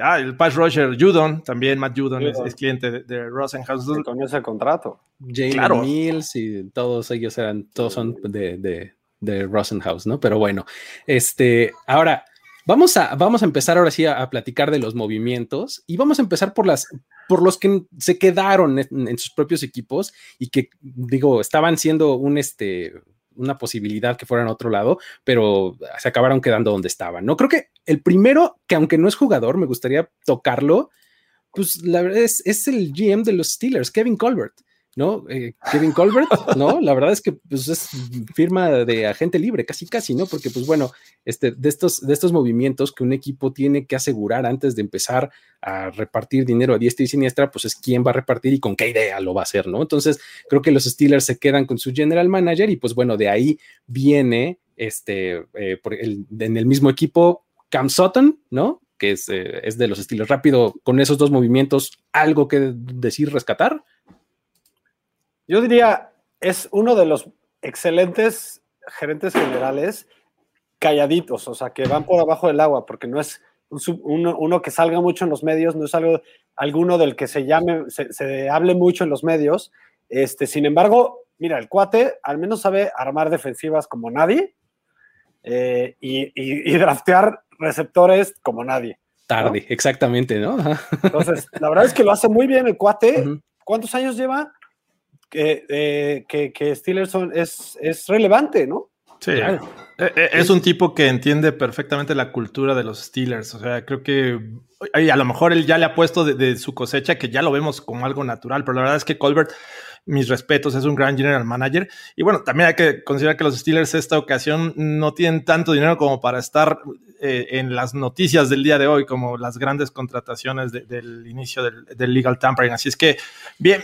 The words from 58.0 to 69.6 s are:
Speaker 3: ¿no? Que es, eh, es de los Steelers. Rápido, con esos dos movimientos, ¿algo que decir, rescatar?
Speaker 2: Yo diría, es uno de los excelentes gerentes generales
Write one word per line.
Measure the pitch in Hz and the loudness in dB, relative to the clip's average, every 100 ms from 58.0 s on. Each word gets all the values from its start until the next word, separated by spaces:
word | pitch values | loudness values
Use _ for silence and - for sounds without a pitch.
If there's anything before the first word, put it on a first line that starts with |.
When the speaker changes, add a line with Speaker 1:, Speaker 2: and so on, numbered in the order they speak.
| 185 254 285 - _ | 2 6 4 4 _
Speaker 3:
¿no? | 127 214 349 _ - | -2 -2 -4 _ -4
Que | 101 | -2
es, | 95 - | -2 -4
eh, | 95 92 - | -6 -6 -8
es | - 113 | -8 -2
de | 117 | -2
los | 101 | -2
Steelers. | - 110 110 | -6 -6 0
Rápido, | 135 151 127 110 - | 2 4 4 2 0
con | - 127 | 0 2
esos | 135 139 | 2 4
dos | 147 | 4
movimientos, | 135 117 131 139 139 - - _ | 4 4 2 2 0 -2 -10 _
¿algo | 147 156 147 139 | 0 2 2 2
que | 143 135 | 0 0
decir, | 120 123 127 120 - 147 | -4 -12 -6 -4 -2 -2
rescatar? | 143 - 107 214 311 - _ _ _ _ _ _ _ _ _ _ _ _ _ _ _ - | -2 -2 0 0 -2 -10 _ _ _ _ _ _ _ _ _ _ _ _ _ _ _ -2
Speaker 2:
Yo | 202 | 0
diría, | 240 240 226 - - _ _ _ | 4 6 6 4 -4 _ _ _
es | 185 185 - | -4 -4 -2
uno | 202 226 | 0 4
de | 220 160 | 4 4
los | 151 - _ _ _ | 2 -4 _ _ _
excelentes | - - 175 170 180 180 220 226 - - _ _ - - | -14 -6 -2 2 0 2 0 -2 -10 -20 _ _ -20 -10
gerentes | 151 151 190 | -8 -6 -4
generales | 175 143 127 | -2 -2 -2